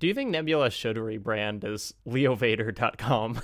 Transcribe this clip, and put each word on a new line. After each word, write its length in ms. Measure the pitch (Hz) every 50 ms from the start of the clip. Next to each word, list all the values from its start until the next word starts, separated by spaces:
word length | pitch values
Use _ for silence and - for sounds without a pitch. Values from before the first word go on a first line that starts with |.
Do 60 | -
you 80 | 175 208
think 160 | 269 277 247
Nebula 400 | 170 156 156 156 156 151 139 120
should 260 | - - - 117 110
rebrand 680 | 113 110 110 107 110 98 117 110 107 104 104 104 104 101
as 300 | 104 107 104 - - - _ _
leovader 680 | 117 117 131 143 127 - 104 127 117 110 110 110 113 101
dot 220 | - 117 113 -
com 420 | - 110 120 139 110 107 113 117 113